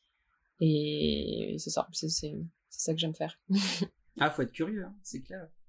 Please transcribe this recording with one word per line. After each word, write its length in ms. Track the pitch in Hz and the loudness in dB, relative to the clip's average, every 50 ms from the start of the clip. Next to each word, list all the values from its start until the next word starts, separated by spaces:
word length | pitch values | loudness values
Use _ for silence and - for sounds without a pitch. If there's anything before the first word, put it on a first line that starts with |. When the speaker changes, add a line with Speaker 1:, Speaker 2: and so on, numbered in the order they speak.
| _ _ _ _ _ _ _ _ _ _ _ - | _ _ _ _ _ _ _ _ _ _ _ 4
Speaker 1:
et 960 | 165 160 151 147 151 151 151 151 156 151 - 147 143 - - - - - - 156 | 6 6 6 6 4 2 2 2 2 2 2 2 0 -2 -2 -2 -2 -4 -4 -4
c'est 120 | - 165 | -4 -2
ça, 160 | - - - - 170 | 0 0 0 0 -2
c'est, 160 | - - 160 | -6 -4 -2
c'est, 260 | 165 - - 151 151 160 165 165 - _ _ _ | -2 -2 -2 -4 -6 -8 -8 -10 -12 _ _ _
c'est 100 | - - | -8 -4
ça 120 | - - 160 | -2 -2 0
que 60 | 160 | 0
j'aime 160 | 165 160 160 | -2 -2 -2
faire. 240 | - 160 160 - _ _ - | -4 -6 -6 -8 _ _ 2
<laughs> 420 | 190 202 196 185 175 170 185 - - _ _ _ - - | 2 2 2 2 0 -2 -2 -4 -6 _ _ _ -2 0
Speaker 2:
Ah, 100 | 143 151 | 0 2
faut 140 | - - 131 | 2 2 -2
être 80 | 117 | -2
curieux, 320 | - - 160 190 214 208 180 | -2 -2 -4 -2 -4 -4 -6
hein, 80 | 185 202 208 | -8 -12 -14
c'est 220 | - - - - - | -14 -12 -10 -10 -10
clair, 240 | - 185 190 170 160 - - - | -10 -12 -12 -12 -14 -18 -20 -16